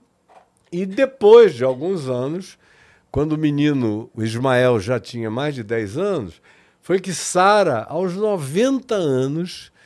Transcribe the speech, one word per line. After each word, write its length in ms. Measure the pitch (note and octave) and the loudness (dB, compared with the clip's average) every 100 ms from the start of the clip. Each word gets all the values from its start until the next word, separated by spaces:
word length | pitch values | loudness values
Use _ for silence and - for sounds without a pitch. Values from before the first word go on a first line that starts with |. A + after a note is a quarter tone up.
| _ _ _ _ _ _ _ | _ _ _ _ _ _ _
E 140 | F3 | -8
depois 680 | F#3+ G3 C4+ - G3+ A#3 A3 | -6 -2 -2 2 8 10 8
de 100 | B2+ | 4
alguns 420 | C3 B2+ E3 G3 C3 | -2 -2 -4 -4 -4
anos, 500 | B2 C3 E3+ F#3 - _ _ _ _ _ | -4 -4 -6 -10 -20 _ _ _ _ _
quando 220 | C3+ D3+ | -4 -2
o 60 | D#3 | 0
menino, 720 | D#3 C#3+ D3 C#3+ A#2 G#2 A2+ | 0 2 0 2 0 -4 -8
o 100 | - | -8
Ismael, 560 | A2+ A2+ C3+ B2 B2+ A#2 | -6 -2 2 4 4 2
já 220 | F#2+ B2 | 0 -4
tinha 300 | F#2 A#2+ A2+ | -6 -8 -6
mais 240 | A2+ D3 | -6 -6
de 80 | C#3 | -6
dez 340 | G#2 A2+ G#2 B2 | -6 -4 -4 -4
anos, 460 | G3+ F3+ F#2+ - _ _ _ _ | -4 -4 -8 -14 _ _ _ _
foi 180 | - F#3 | -4 -4
que 140 | F#3 | -4
Sara, 720 | E3 - F3+ F#3+ G#3 F3+ A#2+ | -8 -4 2 4 4 2 -2
aos 300 | A2+ D#3 F#3+ | -4 -6 -6
noventa 800 | F3 G#3+ G3 C3+ E3 B3+ C4+ - G#3+ | -4 -4 -4 -4 -2 0 -2 -4 -2
anos, 760 | D#3+ C3 C3+ D3+ F3 - - _ | 0 0 -2 -4 -8 -12 -20 _